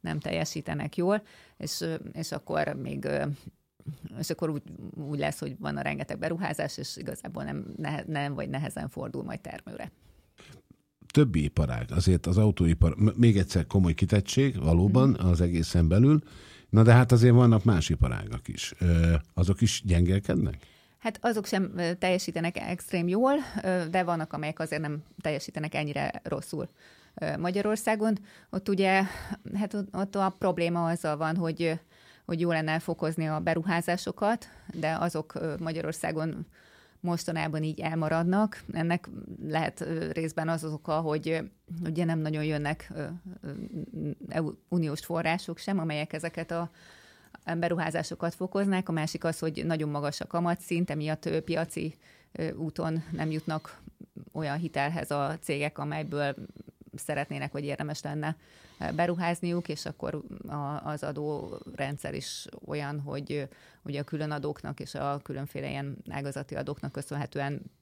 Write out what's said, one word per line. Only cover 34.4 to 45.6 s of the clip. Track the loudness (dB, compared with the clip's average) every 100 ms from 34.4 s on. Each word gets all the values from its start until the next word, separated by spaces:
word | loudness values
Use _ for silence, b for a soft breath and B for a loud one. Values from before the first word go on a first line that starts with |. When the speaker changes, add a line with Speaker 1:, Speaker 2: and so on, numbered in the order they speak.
| -4 B B
Speaker 1:
de | -4 -2 0
azok, | -2 -2 -6
ö, | -6 -6 -4
Magyarországon | -6 -4 -6 -4 -4 -2 -4 -4 -10 b b b b b
mostanában | -2 -2 -2 -2 -2 -2
így | -4 -2
elmaradnak. | -2 0 0 2 4 4 2 -2 -8
Ennek | -2 0 0 -4 -14 -14 -10 -4
lehet, | -2 -2 -4
ö, | -6 -4 -4
részben | -4 -4 -2 -2
az | -2
az | -2
oka, | -6 -2 0
hogy, | 0 -2 0
ö, | -2 -4 _ _ -8 -4
ugye | 0
nem | 0 0
nagyon | 0 -2
jönnek, | 0 0 -2 -4 -8
ö, | -10 -8 -10 -14 -14
ö, | -12 -10 -10 -10 -10 -6 -6 -8 -6
EU-, | -4 -4 -6 _
uniós | -2 0 -4
források | -4 -2 0 -2 -4
sem, | -8